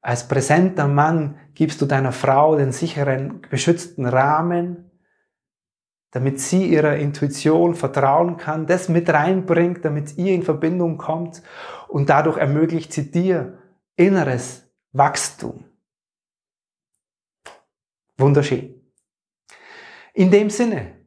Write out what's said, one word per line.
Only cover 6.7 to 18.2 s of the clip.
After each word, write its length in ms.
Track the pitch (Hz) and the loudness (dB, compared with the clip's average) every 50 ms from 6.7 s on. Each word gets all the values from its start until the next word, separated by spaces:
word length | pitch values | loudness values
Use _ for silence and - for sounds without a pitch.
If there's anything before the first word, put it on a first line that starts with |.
| 170 156 151 151 147 | 2 2 4 2 0
Intuition 800 | 143 147 143 143 - 147 143 143 - - 156 156 165 175 175 170 | 0 -2 -4 -4 -4 -4 -4 -4 -2 0 2 4 4 4 2 0
vertrauen 600 | 165 - 135 - 147 135 135 139 156 175 175 170 170 | -2 -4 -4 0 2 2 4 4 4 2 0 -2 -6
kann, 280 | - - 156 160 160 | -8 -8 -6 -6 0
das 220 | 151 175 185 180 - | 0 0 0 0 0
mit 220 | 165 175 170 170 | 0 0 2 2
reinbringt, 760 | 151 147 147 170 190 190 180 185 - 170 170 175 180 175 - | 2 2 2 2 0 -2 0 0 2 2 2 0 -2 -4 -6
damit 340 | 156 143 151 147 147 - - | -4 -4 -4 -6 -8 -8 -4
ihr 160 | 175 196 190 | -2 0 0
in 100 | 175 170 | 0 0
Verbindung 540 | 170 151 147 - 160 175 180 175 165 160 139 | -2 -4 -2 -2 -2 0 0 -2 -2 -4 -6
kommt 460 | - - 156 165 170 170 - - - - - - - - - - - - | -6 -8 -6 -6 -6 -10 -12 -18 -20 -20 -20 -20 -18 -18 -18 -20 -18 -6
und 200 | - 147 139 143 | -4 -2 2 4
dadurch 280 | 147 139 147 160 - - | 4 4 4 2 0 0
ermöglicht 560 | 151 139 143 151 160 160 165 160 147 - - | 0 0 2 2 0 0 0 -4 -6 -6 -8
sie 180 | - 143 147 | -8 -8 -4
dir 460 | - 175 180 185 180 160 131 - - - _ _ _ _ _ _ _ - | -2 -2 0 0 0 -2 -2 -8 -12 -20 _ _ _ _ _ _ _ 2
inneres 720 | 175 196 196 185 156 139 127 120 123 - - - _ _ _ _ _ _ _ | 4 4 4 2 0 0 -2 -4 -6 -8 -14 -18 _ _ _ _ _ _ _
Wachstum. 720 | 131 143 143 - - - - - - - - - - - _ _ _ _ _ _ _ _ _ _ _ _ _ _ _ _ _ _ _ _ _ _ _ _ _ _ _ _ _ _ _ _ _ _ _ _ - - _ _ _ _ _ _ _ _ _ _ _ _ | 2 2 2 2 -4 -8 -8 -10 -10 -12 -12 -12 -12 -20 _ _ _ _ _ _ _ _ _ _ _ _ _ _ _ _ _ _ _ _ _ _ _ _ _ _ _ _ _ _ _ _ _ _ _ _ -20 -20 _ _ _ _ _ _ _ _ _ _ _ _
Wunderschön. 560 | - | 0